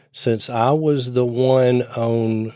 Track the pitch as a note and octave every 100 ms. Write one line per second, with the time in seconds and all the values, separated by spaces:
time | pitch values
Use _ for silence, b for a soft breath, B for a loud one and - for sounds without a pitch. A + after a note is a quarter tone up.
0 | b - - A2+ - A#2+ A#2+ D#3 D#3 D3
1 | B2+ B2 B2 A#2+ B2+ C3 B2+ B2 A#2+ -
2 | A#2 A#2 A2+ A2 A2